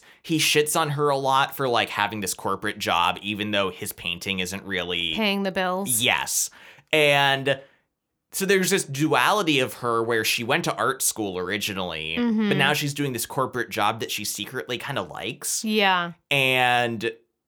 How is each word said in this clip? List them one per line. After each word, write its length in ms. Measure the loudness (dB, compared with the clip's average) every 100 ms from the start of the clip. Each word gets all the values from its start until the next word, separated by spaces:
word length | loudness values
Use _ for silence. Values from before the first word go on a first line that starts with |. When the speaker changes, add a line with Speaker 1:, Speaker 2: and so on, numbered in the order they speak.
| -8 _
Speaker 1:
He 160 | -4 0
shits 420 | 2 2 2 0
on 120 | 0
her 180 | 0 0
a 80 | 2
lot 400 | 2 2 2 0
for, 100 | 0
like, 220 | 2 2
having 300 | 0 -2 -2
this 160 | -4 -4
corporate 420 | -4 -4 -4 -4
job, 400 | 0 2 2 0
even 260 | -4 -4 -2
though 220 | 0 0
his 220 | -4 -10
painting 440 | -8 -8 -6 -4 -4
isn't 200 | -4 -6
really 520 | -6 -4 -2 -2 -2 -2
Speaker 2:
Paying 260 | -2 0
the 100 | -2
bills. 520 | -2 -2 -2 -2 0
Speaker 1:
Yes. 480 | 2 2 0 -2 -4 -8 -20 -20 _
And 640 | 4 6 6 4 2 0 -2 -6 _ _ _ _ _ _
so 140 | -4 2
there's 240 | 2 4
this 140 | 0
duality 760 | 0 -2 2 4 6 4 2 2
of 160 | 0 -2
her 280 | -2 0
where 200 | 2 0
she 200 | 0 0
went 220 | 0 0 0
to 100 | 0
art 260 | -2 0
school 380 | -2 -2 -4 -4
originally, 760 | -4 -4 -4 -4 -4 -4 -4 -2
Speaker 2:
Mm-hmm. 300 | 0 0 2
Speaker 1:
but 80 | 2
now 160 | 2
she's 200 | 2 -2
doing 180 | -2 -2
this 120 | -4 -4
corporate 460 | -2 -2 -2 -4
job 300 | 0 0 0
that 100 | -6
she 120 | -6
secretly 540 | -6 -6 -8 -8 -6 -6
kinda 240 | -4 -6
likes. 640 | -6 -8 -8 -8 -6 -4 0
Speaker 2:
Yeah. 460 | 2 4 2 0 -8 -2
Speaker 1:
And, 800 | 2 4 4 4 4 2 0 -4 -6 _ _